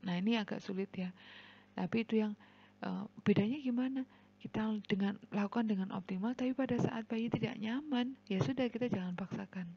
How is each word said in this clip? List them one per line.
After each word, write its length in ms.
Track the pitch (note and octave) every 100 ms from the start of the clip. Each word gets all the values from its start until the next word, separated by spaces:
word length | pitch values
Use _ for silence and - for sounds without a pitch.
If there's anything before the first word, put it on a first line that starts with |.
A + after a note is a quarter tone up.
| F#3+
Nah, 80 |
ini 240 | F3 G3 A#3
agak 240 | G#3 G#3
sulit 260 | - F#3+ G3
ya. 160 | - F3+ - - - - - -
Tapi 320 | - F#3 A3+ A3+
itu 80 | A3
yang, 160 | G#3+ G#3 - - - - -
eh, 180 | F#3 G3+ - -
bedanya 320 | G3 G3+ D4
gimana? 480 | C4 A#3+ C4 C4+ C4 - - -
Kita 380 | - - A3 G#3+ -
dengan, 320 | G3 G3 G3+ -
lakukan 320 | G#3+ G3+ A#3+ A3
dengan 240 | G3+ F#3+
optimal, 460 | G#3 F3+ F#3 G#3+ B3+
tapi 160 | B3+
pada 240 | C4 B3+ A#3+
saat 300 | - A3+ A3
bayi 160 | A3+ A#3
tidak 320 | A3 A3 -
nyaman, 560 | G#3+ B3 D4+ B3+ B3 C4+ -
ya 100 | F#3+
sudah 300 | - C4 B3
kita 160 | A3 B3
jangan 300 | F#3+ F3+ F3+
paksakan. 500 | F#3+ - G3 F#3+ F3